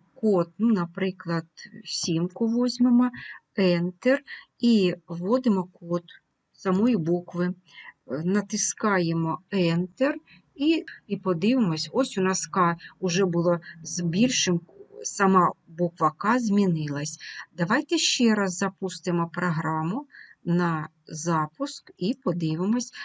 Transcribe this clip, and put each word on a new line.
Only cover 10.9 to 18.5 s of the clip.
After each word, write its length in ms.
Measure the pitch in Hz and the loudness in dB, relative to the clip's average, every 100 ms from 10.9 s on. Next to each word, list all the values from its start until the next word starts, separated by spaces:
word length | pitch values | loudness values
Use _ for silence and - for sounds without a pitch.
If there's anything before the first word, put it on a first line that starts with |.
| - - | -14 -8
і 100 | 202 | -6
подивимось: 720 | 190 170 196 262 202 156 - | -2 0 2 2 2 0 -2
ось 260 | 220 269 - | -2 -2 0
у 20 | |
нас 260 | 185 185 - | 0 0 -2
К 300 | 190 175 170 - - | 0 2 0 -8 -6
уже 240 | 185 170 | -2 2
було 340 | - 170 170 170 - - | 2 2 2 0 -2 -16
з 180 | - - | -10 -4
більшим, 600 | 175 170 247 247 - 170 - - - - | -2 2 2 2 0 0 -4 -16 -20 -14
сама 500 | - - 196 190 170 - - | -10 0 4 6 4 0 -10
буква 420 | 165 175 - 156 | -4 -4 0 -2
К 280 | - 202 247 | 0 0 0
змінилась. 800 | 226 202 196 160 147 143 151 - - - - - | 2 2 2 0 -2 -4 -6 -10 -16 -16 -14 -6
Давайте 420 | 175 247 294 330 | 0 0 0 0
ще 360 | - - 240 | 0 2 2
раз 220 | 208 196 | 4 0